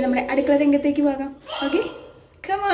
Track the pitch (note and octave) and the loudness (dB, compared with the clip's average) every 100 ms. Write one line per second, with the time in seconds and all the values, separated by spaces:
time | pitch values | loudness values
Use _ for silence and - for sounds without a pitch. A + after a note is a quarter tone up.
0 | B3+ B3 - C#4 C#4 C#4+ C#4+ C#4+ D4 C#4+ | 0 0 0 0 2 4 4 4 2 2
1 | C#4+ C4+ C#4 - - - C#4 E4+ - - | 2 0 -6 -12 -12 -6 -2 -2 -2 -8
2 | - - - - - G4 G4+ | -18 -20 -20 -14 -6 -4 0